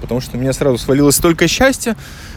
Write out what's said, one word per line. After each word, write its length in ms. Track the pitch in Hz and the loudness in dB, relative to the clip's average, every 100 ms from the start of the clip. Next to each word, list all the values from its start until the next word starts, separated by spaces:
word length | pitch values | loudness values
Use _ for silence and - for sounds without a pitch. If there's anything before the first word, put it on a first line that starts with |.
потому 200 | - 120 | -4 -6
что 180 | - 123 | -6 -4
у 20 | |
меня 140 | 131 | -2
сразу 240 | 127 143 120 | 0 0 0
свалилось 380 | - 135 143 - | 0 2 4 4
столько 300 | 175 160 170 | 2 2 2
счастья, 480 | - 262 262 233 214 - - - | 2 2 2 -4 -6 -10 -18 -18